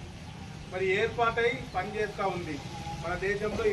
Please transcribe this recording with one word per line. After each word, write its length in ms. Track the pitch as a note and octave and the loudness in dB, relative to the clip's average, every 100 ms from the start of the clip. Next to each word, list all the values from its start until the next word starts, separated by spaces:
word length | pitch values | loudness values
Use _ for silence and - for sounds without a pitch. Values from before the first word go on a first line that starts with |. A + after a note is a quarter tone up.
| - - - - - - - | -12 -12 -12 -12 -12 -12 -6
మరి 140 | F#3 F#3+ G3 | 0 4 4
ఏర్పాటై 500 | A3+ A#3 A3+ A#3 A#3+ C4 - F#3 | 4 4 4 4 4 2 -2 -4
పనిచేస్తూ 480 | G3+ G#3+ G#3 - F#3+ F3+ | -2 -2 -2 0 0 0
ఉంది. 180 | D#3+ C#3 - - - - | -4 -6 -6 -8 -6 -6
మన 100 | E3 F3 F#3+ | -4 0 0
దేశంలో 380 | G3+ G#3 G#3 G#3+ | 0 0 2 4